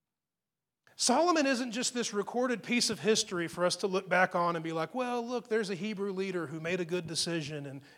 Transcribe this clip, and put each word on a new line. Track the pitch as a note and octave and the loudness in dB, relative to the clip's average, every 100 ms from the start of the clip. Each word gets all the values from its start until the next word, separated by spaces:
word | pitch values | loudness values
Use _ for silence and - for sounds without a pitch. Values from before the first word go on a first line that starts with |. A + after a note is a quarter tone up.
| _ _ _ _ _ _ _ _ _ - | _ _ _ _ _ _ _ _ _ -2
Solomon | - B3+ F4 D#4+ C#4 | 2 6 6 6 4
isn't | A#3+ B3+ | 2 -2
just | A3 A#3 | -2 -2
this | A#3+ A3 | -2 -2
recorded | G#3 - A#3+ B3+ A#3 | -2 -2 0 0 -2
piece | - A#3+ - | 0 2 2
of | - | 0
history | F3+ G#3+ - F3 E3 | 2 2 2 -2 -4
for | F3 | 0
us | F3 - | 0 2
to | G3 | 0
look | F#3 F#3 | 0 2
back | F3+ F3+ | 4 4
on | F3+ F3 | 4 2
and | E3+ | 0
be | E3 | -2
like, | D#3+ D#3+ | -2 -2
"Well, | B3+ B3 A#3+ A#3 | -2 -2 -2 -2
look, | B3 - | -6 0
there's | A3 G3 | 0 0
a | |
Hebrew | F3 G#3+ G3 G3+ | -4 -4 -4 -4
leader | F#3 G3 F3+ D3+ | -2 -2 -2 -4
who | D#3+ | -4
made | E3 F3+ | -2 -2
a | |
good | E3 F3+ D#3+ | 0 -4 -2
decision | D#3 F3 E3 C#3+ D3+ | -2 -2 -2 -4 -6
and, | C#3 C3+ - | -8 -12 -16